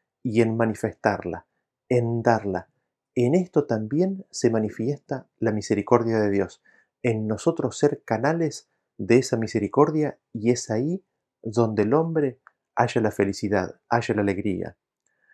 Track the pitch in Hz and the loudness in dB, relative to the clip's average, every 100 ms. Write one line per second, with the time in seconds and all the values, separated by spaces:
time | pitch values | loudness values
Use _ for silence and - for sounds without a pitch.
0 | _ _ 123 110 113 113 113 104 107 - | _ _ -2 2 2 2 0 0 -6 0
1 | 110 98 90 85 - _ _ _ - 123 | 0 0 -4 -10 -12 _ _ _ -2 0
2 | 117 117 113 113 101 92 - _ _ _ | 0 0 2 2 0 -4 -6 _ _ _
3 | _ - 123 175 175 156 143 110 107 143 | _ 0 2 2 2 -2 0 -2 -2 -2
4 | 190 190 - - 120 113 107 - 113 143 | -2 -4 -10 -2 0 0 -2 -4 -6 -6
5 | - 135 - _ 113 107 - 101 - 120 | -8 -10 -10 _ -2 -2 -2 -2 2 2
6 | 113 113 104 98 95 - _ _ _ _ | 4 0 2 0 -2 -6 _ _ _ _
7 | 123 110 107 107 - 165 127 - 143 139 | -2 -2 -2 -2 -2 -2 -4 0 0 0
8 | - 113 135 165 160 - - _ _ - | -4 0 0 0 -2 -4 -16 _ _ -8
9 | 101 120 127 117 110 110 101 - 151 156 | 4 4 4 -2 -2 -2 0 4 4 2
10 | 147 - _ 117 110 120 - 110 143 190 | -4 -6 _ -2 0 0 -2 -2 -2 -4
11 | - _ _ _ 113 110 113 104 104 147 | -8 _ _ _ -4 0 0 0 2 2
12 | 165 160 139 123 _ _ _ - 123 120 | 0 -2 -2 -4 _ _ _ -2 0 2
13 | 107 - 98 98 101 101 92 - _ 117 | 0 0 -2 -2 -2 -2 -2 -8 _ -2
14 | 117 107 101 95 110 90 87 - _ _ | 0 0 0 -2 -4 -4 -6 -12 _ _
15 | _ _ _ | _ _ _